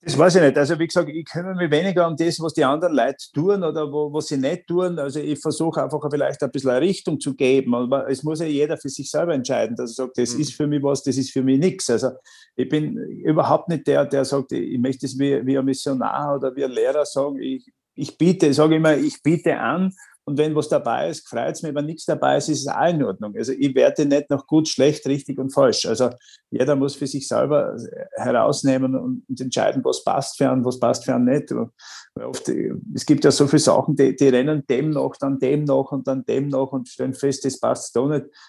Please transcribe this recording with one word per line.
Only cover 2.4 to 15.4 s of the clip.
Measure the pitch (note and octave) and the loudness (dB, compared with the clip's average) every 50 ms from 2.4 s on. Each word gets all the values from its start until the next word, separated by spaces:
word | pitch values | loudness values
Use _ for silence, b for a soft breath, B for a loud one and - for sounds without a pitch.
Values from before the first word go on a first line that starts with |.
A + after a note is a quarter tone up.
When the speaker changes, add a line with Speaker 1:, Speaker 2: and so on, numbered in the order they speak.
Speaker 1:
was | D#3+ E3 - | -4 -4 0
die | - D3 | 2 2
anderen | C3 C#3 D#3 E3+ F3 D#3+ | 2 2 2 0 2 2
Leute | B2+ A2+ B2+ C#3 - - - _ | 2 2 2 -2 -6 -14 -8 _
tun | C#3+ D#3 F#3+ G3+ G3+ F3+ | -2 0 0 0 0 0
oder | D#3+ D#3 D#3+ D3+ D3 C3+ | -4 -4 -4 -6 -4 -4
wo, | D3+ D3+ D3 D3 | -4 -4 -2 -4
was | D#3+ D3+ - | -6 -4 -4
sie | D3+ | -4
nicht | C3+ C3 C#3 F3 F3 _ _ | -2 -2 -2 -2 -4 _ _
tun. | E3+ F3 F3+ F3+ F3 D#3+ | -2 0 0 0 -2 -4
Also | C#3 C#3 C3 D3+ | -6 -6 -6 -6
ich | D3 D3 D3+ C3+ | -4 -4 -6 -4
versuche | - D#3 D3 - D#3+ E3 - D#3+ C#3 | -4 -6 -2 -2 -2 -2 0 -2 -4
einfach | C3+ D3 D3 D3 D3 | -2 -4 -4 -4 -4
vielleicht | C3+ D3 C3+ C3+ C#3 - - | -2 -2 -2 -2 -2 -4 -6
ein | C3 - | -4 -4
bisschen | C#3+ C3 C3+ | -2 -2 0
eine | B2 B2+ | 0 2
Richtung | D3 F#3 F#3+ - - - D#3+ C#3 | 2 0 0 -2 -2 -4 -4 -4
zu | - D3 C3 | -4 -6 -2
geben. | - C#3+ B2+ C3 C3+ C3 - A#2+ | 0 2 4 4 4 4 2 0
Aber | A#2+ B2+ B2 C3+ C#3 - - | 0 0 0 0 -2 0 -2
es | C3+ C3 D3 | -4 -4 -2
muss | D3+ D#3 D#3 | -4 -4 -4
ja | E3+ | -4
jeder | D#3+ D3 C#3 D3 D3+ E3 - | -2 0 0 0 0 -2 -6
für | - C#3 | -6 -10
sich | C3 - C#3 - | -10 -10 -12 -6
selber | - D3 E3 E3+ D#3+ | -4 -2 0 0 0
entscheiden, | C#3 A#2+ - C3+ A#2+ A2+ A2 - | -2 -2 -2 0 0 0 -2 -2
dass | B2 B2 A#2+ A2+ - | -6 -6 -8 -6 -6
er | C3 | -8
sagt, | B2 - - | -6 -2 -2
das | B2 A#2+ A#2+ | -2 -2 0
Speaker 2:
Mhm. | B2+ | -2
Speaker 1:
ist | D3+ C3 - | -4 -4 -2
für | - D3+ D3+ | -2 -2 0
mich | D3 D3 C3+ | 0 0 0
was, | C#3 C#3 C3+ - | 0 0 0 0
das | C#3+ A#2+ | -2 0
ist | C3 C3 B2+ - | 0 -2 -2 -2
für | C3+ B2+ | 0 2
mich | C3 C3+ C3+ | 4 4 4
nichts. | D#3+ F#3 F#3 F#3 - - | 4 2 0 -2 -2 0
Also | A#2+ A2 A#2+ B2+ B2+ - b b b b b b b | 0 0 0 -2 -4 -6 b b b b b b b
ich | - B2 C3 | -6 -4 -2
bin | D3+ D3+ D#3 D3 - | 0 -2 -2 -2 -6
überhaupt | - - - - - - - D#3 D#3+ D3 B2+ C#3+ D#3+ - - | -8 -8 -10 -12 -6 -2 0 2 2 2 2 2 0 0 -2
nicht | E3+ C#3+ - - | -4 -2 0 0
der, | C#3 C#3 C#3+ | 2 2 2
der | C#3 - C#3 C3+ | 0 0 -2 0
sagt, | C3 C#3+ C#3 C3 _ - | 0 -2 -4 -2 _ -4
ich | - G2+ - - B2+ | -6 -4 -4 -2 -2
möchte | A#2+ C3 C3 B2+ - | -2 -2 -2 -4 -6
es | C3 B2 C3 | -8 -4 -2
wie, | C#3 C#3 C#3 C3+ | 0 0 0 0